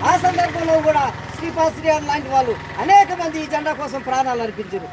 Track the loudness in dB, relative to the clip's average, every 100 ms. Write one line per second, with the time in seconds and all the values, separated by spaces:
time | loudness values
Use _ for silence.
0 | 2 2 2 2 0 -2 2 2 4 2
1 | 2 -4 -12 -10 -8 0 0 0 0 0
2 | 0 -4 0 0 2 -2 -6 -6 6 6
3 | 6 2 -4 -4 -4 -4 -4 -4 -6 -8
4 | -4 -2 0 -2 -4 -8 -8 -8 -10